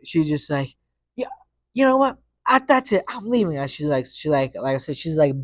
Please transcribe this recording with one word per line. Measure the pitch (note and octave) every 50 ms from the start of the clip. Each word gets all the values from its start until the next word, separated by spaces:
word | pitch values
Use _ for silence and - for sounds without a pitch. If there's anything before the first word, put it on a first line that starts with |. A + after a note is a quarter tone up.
| _
she | - - E3 D#3
just | D3+ D3+ D3 - -
like, | D3 C#3 C#3 C3+ _ _ _ _ _ _ _ _ _
Yeah, | - B3 - - _ _ _ _ _ _ _ _
you | A#3 C4+
know | C4 C4
what? | C4 C4+ C4 - _ _ _ _ _ _
I, | - B3+ C4
that's | C4 - D4 C4 B3+ -
it. | G#3 F#3+ -
I'm | - - B3+ G3 A3
leaving. | A#3+ B3 G#3+ F3 D#3
And | C#3 C#3 C3+
she's | - - D3+
like, | D3 D3 C3 B2
she | - - - - D3+
like, | D3 C#3 C3+ C3 -
like | - A#2 C3+ C3+
I | C3+
said, | - - C#3+
she's, | - - E3 D#3+
like | D#3 D3+ C#3+ C3+ C#3